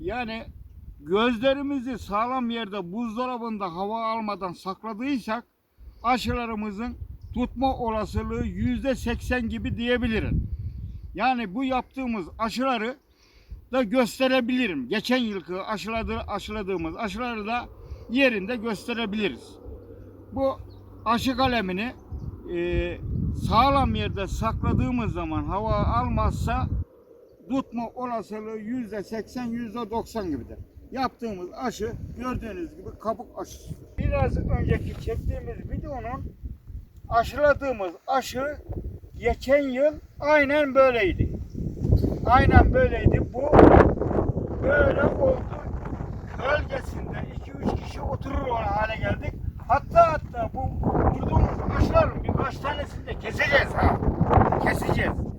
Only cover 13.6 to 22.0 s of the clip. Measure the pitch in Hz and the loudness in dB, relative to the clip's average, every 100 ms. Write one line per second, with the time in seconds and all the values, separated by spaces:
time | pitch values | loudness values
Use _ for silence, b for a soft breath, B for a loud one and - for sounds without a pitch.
13.6 | - 247 240 247 233 - 262 262 240 254 | -4 0 2 2 2 2 2 2 2 0
14.6 | 247 156 120 202 - 254 233 202 170 180 | 0 -2 -2 -2 2 0 0 -4 -6 -6
15.6 | 190 214 175 226 202 220 - 202 - 214 | -4 -6 -4 -4 -4 -4 -4 -6 -6 -6
16.6 | 190 190 165 170 220 190 247 226 208 240 | -4 -4 -4 -4 -6 -4 -6 -6 -4 -4
17.6 | 226 - B B B 240 277 220 190 247 | -6 -14 B B B 2 4 2 -2 -4
18.6 | 226 202 - 233 226 214 202 117 - - | -4 -4 -4 -4 -2 -2 -2 -4 -10 -18
19.6 | - - - - - - - - 269 269 | -16 -16 -16 -18 -20 -20 -12 -2 -2 -2
20.6 | - - - - - 233 247 247 262 240 | -10 -18 -20 -8 -2 0 0 2 2 2
21.6 | 196 180 233 - | 0 -2 -4 -8